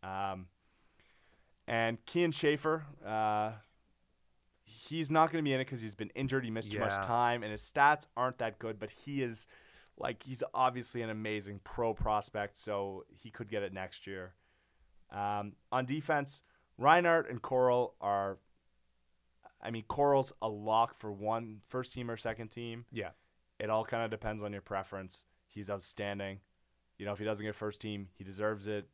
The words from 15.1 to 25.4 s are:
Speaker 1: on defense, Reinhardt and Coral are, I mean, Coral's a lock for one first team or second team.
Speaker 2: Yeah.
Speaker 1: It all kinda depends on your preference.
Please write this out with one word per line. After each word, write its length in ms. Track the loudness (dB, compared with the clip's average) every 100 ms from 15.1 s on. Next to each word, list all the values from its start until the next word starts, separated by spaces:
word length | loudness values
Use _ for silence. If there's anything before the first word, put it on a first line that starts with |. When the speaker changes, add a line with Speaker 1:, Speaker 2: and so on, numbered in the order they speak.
| -4 0 0 -4 -10 _
Speaker 1:
on 140 | -2 0
defense, 560 | -4 0 0 0 -10 _ _ _ 2
Reinhardt 520 | 8 8 8 4 2
and 120 | -6
Coral 540 | 0 4 6 6 2 -2
are, 360 | 0 2 0 -4 _ _ _ _ _ _ _ _ _ _ -20 _
I 100 | -6
mean, 120 | -6 -4
Coral's 460 | 4 6 6 4 -2
a 80 | -4
lock 440 | -2 4 6 6 2
for 120 | -8
one 500 | -4 -2 -2 -4 -14 _
first 260 | -6 -4
team 180 | -6 -6
or 60 | -4
second 320 | -4 -4 -8
team. 360 | -10 -10 -10 -10
Speaker 2:
Yeah. 200 | -8 -8 -10 _ _ _ _
Speaker 1:
It 100 | 0
all 160 | 2 2
kinda 220 | -2 -2
depends 340 | -2 -4 -4
on 80 | -6
your 100 | -8
preference. 600 | -4 -4 -4 -8 -10 -16 _ _